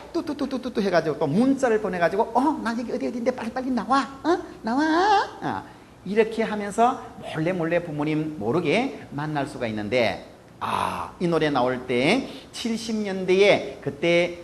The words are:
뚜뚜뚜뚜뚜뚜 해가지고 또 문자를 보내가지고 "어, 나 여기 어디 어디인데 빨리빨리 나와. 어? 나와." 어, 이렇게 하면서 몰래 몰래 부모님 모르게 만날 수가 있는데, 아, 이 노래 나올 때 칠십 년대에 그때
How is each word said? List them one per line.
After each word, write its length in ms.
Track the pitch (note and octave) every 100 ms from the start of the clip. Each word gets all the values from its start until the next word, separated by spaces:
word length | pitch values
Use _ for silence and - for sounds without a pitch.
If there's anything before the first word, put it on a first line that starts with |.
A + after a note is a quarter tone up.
| -
뚜뚜뚜뚜뚜뚜 680 | E4+ D#4 C#4+ C4 C4 B3+ A3
해가지고 380 | G3 F3 D#3 C#3+
또 80 | D3+
문자를 520 | F3+ C4 C4 B3 G#3+
보내가지고 500 | G#3 F#3 E3 G3 -
"어, 260 | B3 D4+ B3+
나 80 | G#3+
여기 200 | A#3 A3+
어디 120 | A3+ C4
어디인데 280 | A#3 A#3 B3+
빨리빨리 340 | A3+ B3+ C4
나와. 380 | A#3+ F#3+ C4+ A#3 -
어? 160 | - F4+ - -
나와." 200 | A3+ C4 D#4 D#4+ G4+ G#4 - -
어, 220 | C#3+ G2 - - - -
이렇게 380 | F3 G#3 A3 A3
하면서 580 | A3 G#3+ G3+ G#3+ A#3+ - - - - D3+
몰래 180 | D#3+
몰래 300 | F#3 D#3+ E3+
부모님 540 | E3 D3 D3+ D#3 D#3 D3+
모르게 680 | G#2 D#3+ D#3 G3 C4+ - -
만날 340 | C#3 D3+ D3 B2+
수가 220 | B2+ A#2
있는데, 640 | G#2+ G#2 B2 G#2+ F2 - - - -
아, 520 | - G2 F#2+ F#2 E2+ -
이 80 | E3+
노래 240 | D#3+ D#3
나올 340 | C#3 B2+ B2+ -
때 420 | B2 C#3+ B3+ - - -
칠십 440 | - A3+ A3 - A3
년대에 840 | G3+ F#3+ F#3 F#3 G3+ D3 - -
그때 560 | C#3 - E3+ E3+ F3 -